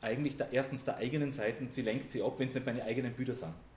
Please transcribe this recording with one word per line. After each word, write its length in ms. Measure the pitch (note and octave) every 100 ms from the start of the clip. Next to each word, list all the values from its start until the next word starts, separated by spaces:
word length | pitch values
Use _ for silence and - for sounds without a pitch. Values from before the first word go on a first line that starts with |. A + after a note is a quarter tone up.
eigentlich 340 | A2 B2 D3 C#3
der, 160 | -
erstens 320 | B2+ C3+ B2+
der 140 | - -
eigenen 340 | A#2+ D3+ C#3+
Seiten, 400 | C3+ G#2+ A#2 B2
sie 120 | -
lenkt 260 | A2 B2 -
sie 120 | A#2+
ab, 120 | G#2 -
wenn's 160 | B2+
nicht 120 | B2+ B2
meine 180 | A#2+
eigenen 300 | A2+ A#2+ B2
Bilder 200 | A#2+ C3
sind. 200 | A#2 E2 E2 -